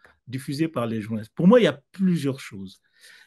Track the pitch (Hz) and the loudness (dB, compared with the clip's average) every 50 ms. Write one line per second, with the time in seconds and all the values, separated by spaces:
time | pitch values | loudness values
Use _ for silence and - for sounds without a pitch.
0 | _ - _ _ _ - 113 131 135 - 143 135 160 160 156 131 120 117 113 113 | _ -20 _ _ _ -12 -12 -10 -8 -6 -4 -4 -4 -4 -4 -4 -4 -4 -4 -6
1 | 104 107 113 110 107 - _ - 160 180 233 247 220 160 135 - _ _ _ - | -6 -8 -8 -8 -10 -10 _ 2 4 6 6 6 6 4 2 -2 _ _ _ -2
2 | 196 185 175 160 135 139 127 135 - - - 98 95 95 - _ _ _ _ _ | 0 0 0 0 0 -2 -4 -6 -10 -16 -16 -14 -16 -16 -18 _ _ _ _ _
3 | - - - - - | -20 -20 -20 -20 -18